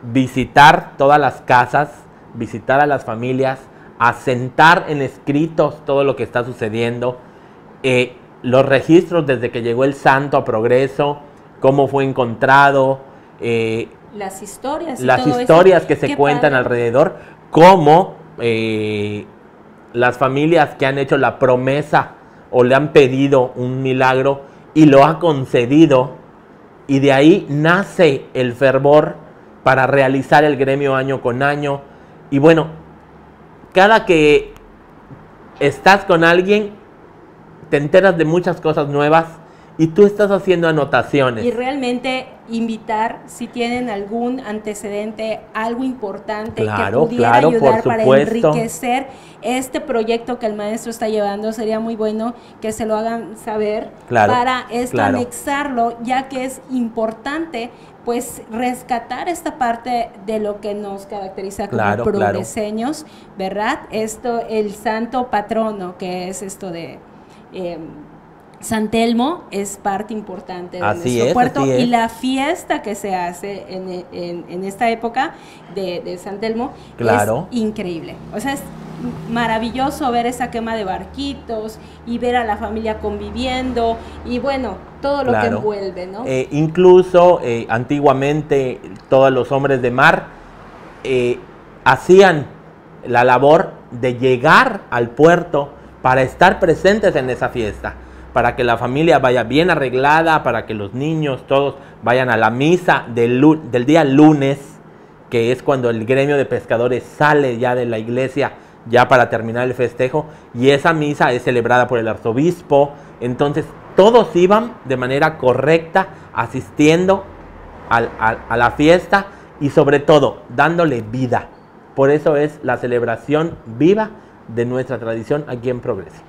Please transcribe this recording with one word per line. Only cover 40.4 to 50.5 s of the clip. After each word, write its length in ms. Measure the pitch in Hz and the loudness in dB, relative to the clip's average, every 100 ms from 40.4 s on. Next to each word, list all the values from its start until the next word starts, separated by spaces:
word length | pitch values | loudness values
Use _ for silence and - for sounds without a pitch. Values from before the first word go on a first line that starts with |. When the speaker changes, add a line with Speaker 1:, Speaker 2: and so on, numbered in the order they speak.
| 196 175 165 | 0 0 2
Speaker 1:
anotaciones. 720 | 160 139 127 113 143 131 113 | 0 0 0 0 0 0 0
Speaker 2:
Y 80 | 240 | -4
realmente 760 | 226 254 285 247 247 269 262 254 - - | -4 -4 -4 -4 -4 -4 -6 -8 -20 -10
invitar, 720 | 226 226 220 226 220 226 - - | -6 -6 -6 -6 -4 -4 -6 -18
si 220 | - 240 | -14 -12
tienen 420 | 247 233 247 247 | -6 -4 -4 -6
algún 500 | 202 202 226 240 254 | -8 -8 -6 -4 -6
antecedente, 1040 | - 214 214 208 208 202 214 220 220 214 - | -8 -10 -10 -10 -8 -8 -8 -8 -8 -8 -10
algo 300 | 220 226 240 | -8 -6 -6
importante 800 | 262 247 208 202 - 214 220 - | -6 -6 -10 -12 -10 -10 -8 -6
Speaker 1:
Claro, 380 | 107 104 95 110 | -4 -2 -2 0
Speaker 2:
que 140 | 156 240 | 0 2
pudiera 160 | 120 | 4
Speaker 1:
claro, 160 | 117 139 | 4 4
por 60 | 233 | 4
Speaker 2:
ayudar 260 | 139 - | 2 2
para 200 | 131 123 | 0 0
Speaker 1:
supuesto. 440 | 127 135 143 233 196 | 4 4 4 0 0
Speaker 2:
enriquecer 600 | 151 226 - 247 247 262 - - - | 0 -4 -6 -4 -4 -4 -16 -20 -12
este 400 | - 254 262 311 | -6 -6 -6 -8
proyecto 580 | - 240 220 233 233 240 | -4 -4 -2 -4 -4 -6
que 60 | |
el 100 | 220 | -6